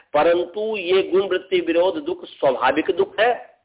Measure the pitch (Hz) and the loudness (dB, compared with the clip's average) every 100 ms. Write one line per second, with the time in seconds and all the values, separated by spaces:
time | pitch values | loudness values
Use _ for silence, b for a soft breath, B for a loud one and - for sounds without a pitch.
0 | B 147 160 175 175 214 220 214 175 190 | B 2 4 2 0 -6 -6 -4 0 0
1 | 185 180 196 180 - 180 165 165 180 165 | 2 0 0 -4 -2 -2 0 2 2 0
2 | 147 175 - - 147 127 127 143 160 175 | -6 -8 -10 -2 0 2 0 0 -2 -2
3 | 196 - 233 233 - _ | -2 0 0 0 -6 _